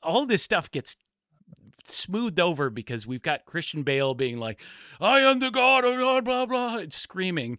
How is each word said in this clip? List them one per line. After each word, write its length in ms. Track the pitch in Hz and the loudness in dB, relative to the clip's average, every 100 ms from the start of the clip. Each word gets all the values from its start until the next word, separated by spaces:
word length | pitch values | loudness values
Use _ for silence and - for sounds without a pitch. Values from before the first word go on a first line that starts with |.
all 220 | - 196 285 | 2 0 2
this 180 | 214 | 0
stuff 280 | - 202 156 | 2 -2 -2
gets 240 | 143 - - _ _ _ _ _ - - _ | -8 -8 -12 _ _ _ _ _ -20 -20 _
smoothed 560 | - - - 196 240 170 | -8 -8 -4 -4 -2 2
over 300 | 175 156 139 | 2 2 -2
because 360 | 113 113 120 107 | -2 -8 -8 -6
we've 160 | 127 | -6
got 240 | 165 147 _ | -2 -4 _
Christian 380 | 170 156 156 | -8 -6 -4
Bale 300 | 139 139 135 | 0 2 0
being 240 | 127 131 120 | 0 -2 -2
like, 240 | 113 107 - - - - | -6 -8 -14 -20 -20 -2
I 200 | 190 269 | 2 4
am 200 | 269 262 | 6 4
the 120 | 262 | 2
God 340 | 254 254 262 247 | 2 4 6 4
of 120 | 254 | 2
God, 280 | 254 262 240 | 2 2 2
blah, 200 | 254 254 | -2 0
blah, 320 | 254 247 233 | -2 -2 -4
and 160 | 165 | -8
screaming. 640 | - - 180 185 170 120 | -10 -10 -4 -2 -2 -4